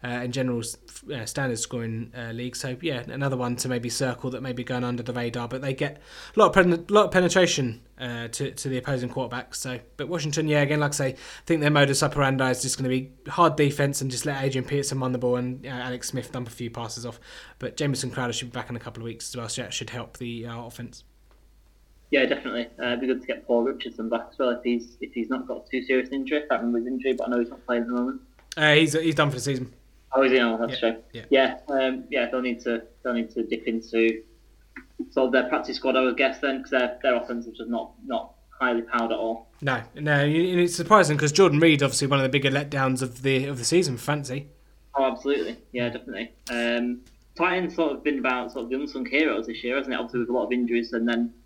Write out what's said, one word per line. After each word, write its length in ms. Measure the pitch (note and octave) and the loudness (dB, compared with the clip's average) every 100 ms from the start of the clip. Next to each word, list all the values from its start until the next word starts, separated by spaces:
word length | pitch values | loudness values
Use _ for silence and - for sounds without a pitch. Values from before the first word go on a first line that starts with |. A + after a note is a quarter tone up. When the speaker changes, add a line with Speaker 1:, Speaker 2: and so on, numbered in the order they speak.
Speaker 1:
uh, 40 | B2 | -6
in 240 | B2 B2 | -6 -4
general 260 | B2+ B2+ A#2+ | -2 -2 -2
s-, 160 | A2+ - - | -4 -10 -16
f-, 200 | - - | -20 -10
uh, 160 | C3+ G#2+ | -8 -6
standard 340 | - C3+ A2+ | -4 -2 -2
scoring, 520 | - B2 A2+ A2+ A#2 B2 | -4 -6 -6 -6 -8 -10
uh, 140 | A#2 | -10
league. 240 | A2+ B2 B2 | -8 -8 -8
So 180 | C3+ B2+ | -8 -6
yeah, 220 | E3 B2+ A#2+ | -4 -4 -6
another 300 | C3+ C#3 C3 | -4 -2 -2
one 180 | A#2+ B2 | -2 -2
to 120 | C3 | -2
maybe 200 | B2 A#2+ | -2 -4
circle 420 | - C3 A#2+ C3 | -2 -2 -2 -6
that 100 | B2 | -6
may 100 | C3 | -6
be 140 | B2 A#2+ | -6 -4
going 180 | B2 | -4
under 200 | B2 B2 | -2 -4
the 100 | A#2 | -4
radar. 340 | A#2+ A#2+ A#2 A#2+ | -4 -4 -4 -6
But 140 | B2+ | -6
they 120 | C#3 | -4
get 280 | C3+ D3 D3 - - - - | -2 -4 -6 -20 -20 -4 6
a 40 | |
lot 80 | A#3+ | 8
of 60 | |
pen-, 320 | A#3 F3+ E3+ E3+ | 8 6 4 4
lot 160 | G3+ G3+ | 4 6
of 60 | |
penetration, 720 | F#3 F3+ F#3 F3 - B2+ A2 - - | 4 4 6 4 4 -2 -4 -16 -12
uh, 280 | B2+ A#2+ A#2 | -8 -6 -8
to, 220 | A2+ C#3 | -6 -6
to 160 | - C#3 | -6 -4
the 100 | B2+ | -4
opposing 300 | B2+ C3 B2+ | -2 -2 -2
quarterback. 460 | C3+ A#2+ A#2+ - - | -4 -4 -6 -8 -10
So, 240 | C3 B2 - - | -8 -8 -12 -10
but 120 | C#3 | -6
Washington, 380 | E3+ D3 D3+ D#3 | -2 -2 0 2
yeah, 140 | D3 | 4
again, 180 | C#3+ D3+ | 4 2
like 100 | D3 | 2
I 60 | D3 | 0
say, 140 | C3+ | -2
I 40 | C3+ - - - | -4 -14 -18 0
think 160 | E3 | 2
their 80 | D3 | 4
modus 320 | D3 C#3+ C#3 | 6 6 6
operandi 460 | D3 - C3+ C3+ B2+ | 2 4 2 4 2
is 140 | B2 | 2
just 140 | C3 - | -2 -2
gonna 120 | C3 | 0
be 220 | C3 C3 - - | 0 -2 -12 -8
hard 280 | - E3+ D3 | 4 4 6
defense 460 | D3 C#3+ C#3+ C#3 | 2 4 0 0
and 80 | C3 | -4
just 160 | B2 D3+ | -4 -4
let 180 | C3+ | -2
Adrian 220 | C3+ C3 B2 | -2 -2 -2
Peterson 320 | C#3+ C3+ C3+ | -2 -2 -2
run 120 | B2+ | -2
the 80 | B2+ | 0
ball 160 | B2 B2 | 0 0
and, 280 | B2+ B2+ C3 | -2 -6 -10
uh, 40 | |
Alex 400 | B2+ B2 B2 - | -8 -6 -6 -6
Smith 220 | C3+ A2+ | -6 -6
dump 160 | B2+ A#2+ | -8 -8
a 40 | |
few 180 | - A#2+ | -8 -8
passes 340 | A#2 A#2 A#2 A#2 | -8 -8 -8 -10
off. 140 | A2+ - - - - | -12 -18 -20 -20 -10
But 180 | B2 - | -10 -2
Jamison 320 | D3 B2+ B2+ | 0 0 -2
Crowder 240 | A#2 B2 | -4 -4
should 180 | A#2 B2 | -4 -6
be 40 | B2 | -10
back 140 | A2+ | -8
in 40 | A#2+ | -10
a 40 | |
couple 220 | A#2 A#2 | -10 -12
of 20 | A2+ | -12
weeks 240 | - - | -10 -10
as 80 | B2 | -10
well, 100 | A2+ | -8
so 140 | - | -8
that 120 | G#2+ | -6
should 180 | - A2+ | -8 -8
help 260 | A#2+ A2 - | -10 -12 -10
the, 300 | A#2+ A#2 A#2+ | -10 -8 -10
uh, 160 | A#2 A#2+ | -10 -12
offense. 380 | - A#2+ - - _ _ _ _ _ _ _ _ _ _ | -12 -14 -14 -20 _ _ _ _ _ _ _ _ _ _
Speaker 2:
Yeah, 160 | C#3 B2+ | 2 2
definitely. 420 | - C3 A#2 A2+ - | 0 -4 -6 -8 -6
Uh, 60 | B2 | -4
it'd 140 | A#2+ | -2
be 60 | B2+ | 0
good 140 | B2+ | -2
to 60 | - | -2
get 180 | A2+ - | -8 0
Paul 160 | A#2+ | 2
Richardson 460 | A#2 C#3 B2+ A2+ A2+ | 2 -2 -10 -8 -4
back 180 | A#2 - | -4 -4
as 80 | - | -2
well 100 | B2+ | 0
if 140 | A#2+ | 0
he's, 340 | A#2+ A#2+ A#2 - | 0 -2 -4 -14
if 140 | - | -10
he's 160 | B2 A2 | -6 -4
not 180 | C3 B2+ | -4 -4
got 200 | A#2+ - | -10 -6
too 140 | C3 | -6
serious 260 | B2+ C3 B2+ | 0 0 0
injury. 300 | C#3 C3 D3 | -6 -2 -4
I 80 | - | 0
can't 140 | B2 | -2
remember 160 | A#2 A#2 | 0 0
his 80 | B2 | -2
injury, 260 | B2+ C3+ | -2 -2
but 140 | B2+ - | -2 0
I 40 | |
know 80 | A#2+ | 0
he's 100 | A#2+ | -2
not 160 | - - | -6 -2
playing 180 | A#2+ | -2
at 40 | A#2 | 0
the 60 | |
moment. 280 | B2 B2 C#3 - _ _ - | -2 -2 -4 -14 _ _ 2
Speaker 1:
Uh, 160 | D3+ | 6
he's, 200 | D3 D#3+ | 8 6
he's 220 | D3+ E3 D#3 | 2 2 2
done 140 | D3 | 2
for 60 | C3+ | 2
the 60 | |
season. 300 | C3+ C3 B2+ - _ _ _ | -4 -4 -6 -12 _ _ _
Speaker 2:
Oh, 120 | C3+ | 2
is 80 | C3+ | 6
he? 80 | B2+ | 6
Oh, 180 | A#2+ A2+ | 4 2
that's 240 | A#2 B2+ | -2 0
Speaker 1:
Yeah, 80 | A2+ | -2
Speaker 2:
a 20 | |
shame. 80 | A2+ - | -2 -10
Speaker 1:
yeah. 100 | A#2 - | -16 2
Speaker 2:
Yeah, 280 | C3+ C3 - - | 4 4 0 -4
um, 340 | C3+ C3 C3 - | 0 0 -2 -4
yeah, 180 | C#3 A#2+ | -2 0
they'll 120 | C3 | -2
need 180 | B2+ A#2 | -2 -4
to, 220 | B2 A2+ - _ | -2 -4 -6 _
they'll 100 | B2+ | -4
need 160 | A#2 A2+ | -2 -2
to 120 | - | -4
dip 240 | A2+ A2 - | -4 -4 -2
into 560 | A2+ - A2+ A2+ A2 - - _ _ _ - - - - | -4 -2 2 2 2 -10 -20 _ _ _ -20 -20 -12 -4
sort 160 | - C3 | 0 2
of 40 | |
their 180 | C3 B2 | 2 2
practice 280 | D3+ - B2 | -2 -4 -4
squad, 180 | C3+ C3 | 0 2
I 60 | |
would 160 | C3 A#2+ | 2 2
guess, 220 | C3+ - | 0 0
then, 220 | C#3+ C3+ | -4 -4
'cause 100 | - | 0
their, 260 | C3 B2 - | 0 0 0
their 120 | C3+ A#2+ | 0 0
offense 300 | - A#2+ A#2 | -2 -8 -8
is 100 | - | -12
just 120 | A2+ | -6
not, 220 | A#2 - - C3 | -4 -6 -12 -6
not 280 | A#2 - - _ | -6 -6 -18 _
highly 320 | - B2+ A#2 | -2 0 0
powered 280 | A#2 A#2+ A#2 | 0 -2 0
at 60 | A2+ | -2
all. 300 | A2+ A2+ - _ | -2 -4 -10 _
Speaker 1:
No, 200 | C#3+ B2 A2+ - | -2 -2 -4 -6
no, 240 | D3+ C#3+ | 2 4
and 400 | C#3+ D#3+ F3+ F3+ | 4 4 2 4
it's 160 | F3 F3 | 2 0
surprising 420 | E3+ G#3+ D#3+ D3 | 6 6 8 4
'cause 140 | D3+ | 2
Jordan 280 | F#3 F#3 D3 | 6 6 8
Reed, 220 | E3 D3 | 6 6
obviously 240 | C#3 - C#3 | 4 2 2
one 120 | C#3 | 2
of 40 | |
the 60 | C3 | 4
bigger 200 | C#3 C#3 | 2 2
letdowns 500 | C#3 D3 C#3+ C3+ C3 | 0 0 0 0 0
of 200 | C3 A#2 | -4 -2
the, 220 | C3+ C3+ C#3 | 0 2 0
of 120 | C3 | -4
the 80 | A#2 | 2
season 320 | E3+ D#3+ A#2+ | 4 2 -2
for 60 | |
fantasy. 440 | - D3 C3+ C3 - - _ _ _ C#3 | -2 -2 -2 -8 -10 -20 _ _ _ 2
Speaker 2:
Oh, 160 | C3 | 2
absolutely. 460 | A#2+ C3+ C#3+ F2 A#2+ - | 2 0 0 -2 -6 -8
Yeah, 180 | B2 A#2+ | -4 -4
definitely. 420 | A#2 - G2+ A#2 - - | -4 -10 -10 -10 -12 -8
Um, 500 | A#2+ A#2 A#2+ A#2+ B2 - - _ - | -2 0 0 -2 -4 -10 -20 _ -2
Titans 400 | F3 F3+ F3 - | 0 0 -2 0
sort 180 | D#3 | 0
of 100 | C3 | 0
been 160 | D3+ C#3 | -2 0
about 320 | B2+ B2+ B2 | 0 0 -4
sort 140 | C3+ A#2 | -8 -6
of 40 | |
the 60 | C3 | -4
unsung 300 | D3 C#3 B2 | -4 -6 -2
heroes 420 | C#3 D#3 G#2+ A2+ | 2 2 0 -4
this 160 | - | -6
year, 140 | B2 C3 | -2 -2
hasn't 160 | C3 | -2
it? 40 | B2 | -6
Obviously 220 | B2 B2 | -4 -4
with 100 | A#2 | 0
a 40 | |
lot 120 | A#2+ G#2+ | 0 0
of 60 | |
injuries 420 | B2 A#2 A#2+ A#2 | 0 2 0 0
and 140 | A#2+ A#2 | -2 0
then 260 | A#2 A#2 - | 0 -2 -6